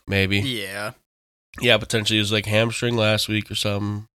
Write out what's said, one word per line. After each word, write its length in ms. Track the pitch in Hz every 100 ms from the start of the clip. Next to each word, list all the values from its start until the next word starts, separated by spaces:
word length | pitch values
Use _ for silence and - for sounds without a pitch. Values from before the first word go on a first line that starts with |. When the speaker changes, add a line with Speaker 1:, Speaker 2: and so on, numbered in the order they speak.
| -
Speaker 1:
Maybe. 340 | 98 95 101
Speaker 2:
Yeah. 500 | 131 113 95 101 107 - _ _ _ _ _ -
Speaker 1:
Yeah, 160 | 123 110
potentially. 400 | - 113 104 110
It 40 |
was, 80 | 104
like, 120 | 107
hamstring 500 | 101 107 117 117 120
last 320 | 117 107 107 -
week 240 | 107 -
or 40 |
something. 520 | 107 104 101 104 104 107